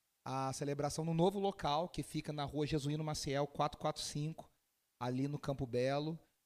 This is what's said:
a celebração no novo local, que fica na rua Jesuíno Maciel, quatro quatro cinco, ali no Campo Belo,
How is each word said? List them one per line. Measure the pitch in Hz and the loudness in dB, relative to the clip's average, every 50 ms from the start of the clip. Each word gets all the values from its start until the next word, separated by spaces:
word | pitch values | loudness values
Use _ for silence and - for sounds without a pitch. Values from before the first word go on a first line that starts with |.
| _ _ _ _ - | _ _ _ _ -8
a | - 131 135 135 135 | -6 -4 -2 -2 -2
celebração | 131 - 147 139 143 139 143 147 - - 160 | -2 -2 -2 -2 0 0 0 0 0 0 0
no | 165 | 2
novo | 165 165 170 196 190 202 | 4 6 6 6 6 4
local, | 196 196 190 - - 147 143 156 175 175 | 0 0 0 0 0 2 2 2 0 -2
que | - - | -4 -6
fica | 143 - - 151 - - | -6 -4 -4 -4 -4 -4
na | 151 151 143 | -4 -4 -4
rua | 139 143 147 151 | -2 0 0 2
Jesuíno | 139 160 151 131 143 151 156 | 2 2 2 2 0 0 0
Maciel, | 156 156 151 - - 147 135 139 147 143 | 0 -2 -2 -2 -2 0 0 0 0 0
quatro | - - 147 151 - | 0 0 -2 0 -2
quatro | - - 151 - - | -2 -2 -2 -2 -2
cinco, | - - - 147 147 160 160 - - - _ _ _ _ _ _ _ _ _ - | -4 -4 -2 -2 -2 -4 -4 -8 -14 -18 _ _ _ _ _ _ _ _ _ -6
ali | 120 127 127 127 135 | -2 0 0 0 0
no | 143 147 143 | 0 -2 -4
Campo | - 143 139 131 139 | -2 -4 -2 -2 -2
Belo, | 120 113 123 127 135 139 143 151 156 165 160 - _ _ _ _ | 0 2 2 2 2 2 2 0 -2 -4 -6 -10 _ _ _ _